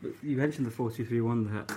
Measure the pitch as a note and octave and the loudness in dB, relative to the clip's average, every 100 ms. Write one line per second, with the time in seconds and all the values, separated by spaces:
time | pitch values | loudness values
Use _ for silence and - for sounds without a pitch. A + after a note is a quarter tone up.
0 | - - D3 C3 D3 D3 B2 - A#2+ A2+ | -10 -6 -2 2 2 2 -2 0 -2 -2
1 | A2+ A#2 A2+ A#2 G#2+ G#2 - | 0 2 4 2 2 -2 -4